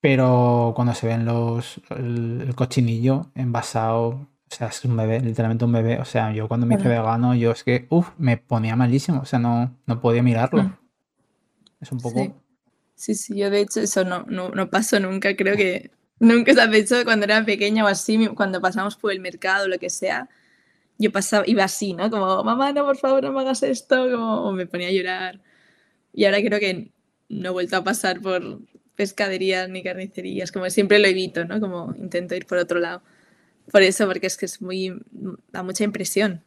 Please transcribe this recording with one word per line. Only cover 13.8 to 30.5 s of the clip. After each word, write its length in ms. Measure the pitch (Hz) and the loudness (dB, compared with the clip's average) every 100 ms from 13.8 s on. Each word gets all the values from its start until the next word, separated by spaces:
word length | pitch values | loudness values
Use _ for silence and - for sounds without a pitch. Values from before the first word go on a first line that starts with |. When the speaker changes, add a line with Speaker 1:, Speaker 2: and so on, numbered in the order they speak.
Speaker 2:
eso 240 | 208 - | -2 0
no, 200 | 185 180 - | 0 -4 -6
no, 220 | 185 180 | -8 -6
no 200 | 190 190 | -4 0
paso 300 | - 220 214 | 0 2 0
nunca, 360 | 190 190 202 196 | 0 -2 -2 0
creo 200 | 196 208 | 0 2
que 340 | 190 180 - _ _ _ | 2 0 -10 _ _ _
nunca, 320 | 226 233 240 | 6 6 8
o 20 | |
sea, 120 | 247 226 | 6 8
de 100 | 214 | 4
hecho 180 | 202 247 | 4 0
cuando 200 | 240 220 208 | 2 2 2
era 180 | 214 | 2
pequeña 400 | 220 202 202 220 | 2 0 0 2
o 40 | 208 | 2
así, 300 | 196 - 220 | 0 0 2
mi-, 100 | 220 | 2
cuando 320 | - 202 185 | 0 -2 0
pasamos 360 | 180 185 196 - | -2 -2 -6 -4
por 160 | 214 | -4
el 80 | 190 | -4
mercado 440 | 185 170 190 196 196 | -8 -8 -2 -2 -2
o 20 | |
lo 100 | 185 | -4
que 120 | 180 | -6
sea, 380 | - 180 - 262 _ _ _ _ _ _ _ | -6 -4 -4 -8 _ _ _ _ _ _ _
yo 140 | 214 | -2
pasaba, 320 | 202 202 208 - | 0 0 0 2
iba 160 | 214 | 2
así, 300 | 190 - 202 | 2 0 -6
¿no? 160 | 175 202 | -2 -2
Como, 340 | 220 190 190 | 0 0 0
"Mamá, 280 | 214 240 277 | 0 0 0
no, 120 | 285 285 | 0 0
por 100 | 269 | 0
favor, 240 | 269 269 | 2 0
no 80 | 269 | 0
me 80 | 269 | -2
hagas 200 | 262 262 | -2 -2
esto", 460 | 277 254 - 254 254 | -2 -4 0 0 2
como, 320 | 247 226 214 | -2 -2 -2
o 80 | 208 | -2
me 140 | 190 180 | -4 -6
ponía 220 | 175 175 | -6 -2
a 40 | |
llorar. 480 | 190 185 185 185 185 _ _ _ _ _ _ _ | -2 -2 -6 -8 -12 _ _ _ _ _ _ _
Y 120 | - 202 | 0 2
ahora 140 | 202 | 2
creo 180 | 208 208 | 0 0
que 320 | 202 180 - _ _ _ _ | -2 -4 -10 _ _ _ _
no 200 | 214 185 | -8 -6
he 20 | |
vuelto 240 | 185 175 190 | -4 -2 -2
a 80 | |
pasar 360 | 185 226 190 180 | -2 -2 -2 -4
por 380 | 190 180 175 - - _ _ _ | -2 -4 -4 -14 -18 _ _ _
pescaderías 720 | 202 - 202 190 190 185 185 | -6 -2 -4 -2 -2 -2 -4
ni 120 | 185 | -8
carnicerías, 680 | 185 180 190 - 185 190 180 | -10 -8 -10 -10 -10 -8 -8